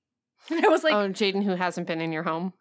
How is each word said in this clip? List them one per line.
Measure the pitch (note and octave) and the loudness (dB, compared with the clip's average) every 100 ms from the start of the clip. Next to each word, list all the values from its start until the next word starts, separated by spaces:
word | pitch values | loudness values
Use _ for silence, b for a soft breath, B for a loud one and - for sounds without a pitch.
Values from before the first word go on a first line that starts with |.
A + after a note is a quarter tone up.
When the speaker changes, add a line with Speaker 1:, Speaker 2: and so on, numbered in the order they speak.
| _ _ _ _ - | _ _ _ _ -6
Speaker 1:
And | E4 | 2
I | G4+ | 4
was | D#4+ | 4
like, | D#4 | 4
Speaker 2:
"Oh, | G#3 G3+ | 2 0
Jaden, | F#3+ G3+ G3 | 0 0 0
who | G3+ | 0
hasn't | F3+ F3+ F3 F3 | 0 -2 -4 -6
been | E3 | -4
in | E3 | -4
your | D#3+ | -4
home?" | D#3+ E3 F#3 - | -4 -4 -6 -8